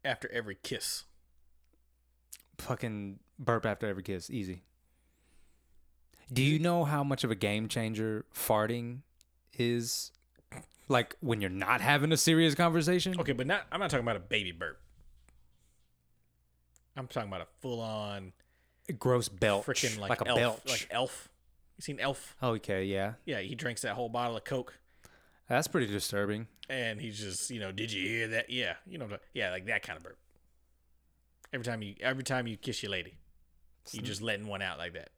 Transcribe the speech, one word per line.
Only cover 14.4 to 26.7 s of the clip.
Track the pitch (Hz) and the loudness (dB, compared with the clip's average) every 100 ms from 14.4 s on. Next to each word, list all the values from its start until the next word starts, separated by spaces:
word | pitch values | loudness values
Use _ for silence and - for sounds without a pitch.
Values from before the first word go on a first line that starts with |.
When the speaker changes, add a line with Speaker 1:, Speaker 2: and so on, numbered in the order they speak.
| 92 | 0
Speaker 1:
burp. | 85 85 - - - - - - - - _ _ _ _ _ _ _ _ _ _ _ _ _ _ - | -4 -6 -8 -18 -20 -20 -20 -20 -20 -20 _ _ _ _ _ _ _ _ _ _ _ _ _ _ -12
I'm | 127 | -6
talking | 127 104 | -4 -4
about | 95 | -6
a | 82 _ | -8 _
full-on | 131 117 113 107 104 101 92 - _ _ _ _ - 135 | -6 -4 -4 -4 -6 -8 -10 -18 _ _ _ _ -8 0
Speaker 2:
Gross | 127 123 - | 4 4 2
belch. | 95 110 101 113 | 2 4 4 2
Speaker 1:
freaking, | 127 123 107 | 0 0 -2
like, | 101 | -2
Speaker 2:
Like | 120 | 0
a | - | 4
Speaker 1:
Elf. | 117 | 4
Speaker 2:
belch. | 120 110 131 | 4 0 -2
Speaker 1:
Like | 120 - | -2 0
Elf. | 117 127 - - _ _ _ _ - | 0 -2 -4 -16 _ _ _ _ -12
You | |
seen | - 139 | -10 -2
Elf? | 131 139 - - | -2 -2 -10 -2
Speaker 2:
Okay, | 127 110 - 95 95 | 0 0 0 0 2
yeah. | 95 98 120 - | 0 -2 -4 -6
Speaker 1:
Yeah, | 120 | -6
he | 95 117 | -4 -4
drinks | 135 113 | -4 -2
that | 120 110 | -4 -4
whole | 117 | -2
bottle | 120 120 113 | 0 -2 -2
of | |
Coke. | - 131 - - _ _ - - _ _ _ | -2 -4 -4 -14 _ _ -20 -20 _ _ _
Speaker 2:
That's | 127 165 | 0 2
pretty | 170 113 | 0 0
disturbing. | 101 - 101 101 104 113 _ | 0 0 0 0 -2 -6 _
Speaker 1:
And | - | -8